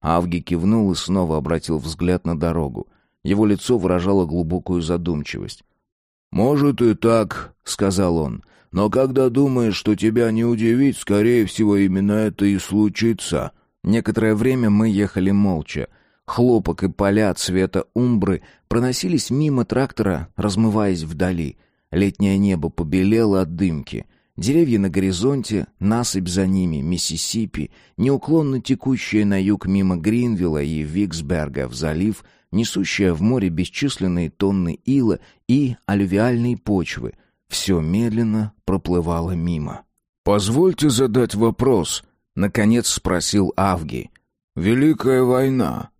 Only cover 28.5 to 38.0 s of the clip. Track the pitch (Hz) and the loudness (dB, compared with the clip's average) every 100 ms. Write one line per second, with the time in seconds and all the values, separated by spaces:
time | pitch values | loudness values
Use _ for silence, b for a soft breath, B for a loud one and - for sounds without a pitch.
28.5 | 135 - 131 - 127 - 107 104 98 95 | -2 -2 -2 0 -2 0 0 2 2 2
29.5 | 101 - 98 95 90 82 113 120 104 87 | 0 0 0 2 0 0 0 0 0 0
30.5 | 76 73 78 76 82 101 80 73 85 76 | 0 -2 -4 -4 -2 -2 -4 -4 -4 -4
31.5 | 69 64 62 78 78 101 104 b b b | -6 -8 -6 -4 -2 -2 -4 b b b
32.5 | 95 113 - 92 - 95 82 101 127 98 | -4 -2 -2 -4 0 0 2 0 0 -2
33.5 | 82 87 - 143 - 92 87 82 - 98 | -2 -6 -2 -4 -2 -2 -2 -4 -2 0
34.5 | 98 87 - - 139 117 95 b b _ | 0 -2 -4 -2 0 2 -2 b b _
35.5 | 131 139 120 - 101 98 98 117 120 120 | 0 0 -4 -2 0 2 2 0 0 -2
36.5 | 120 - 98 82 - 60 - _ _ _ | -4 -2 -2 -2 -6 -10 -12 _ _ _
37.5 | - - 90 78 95 | -8 0 0 0 0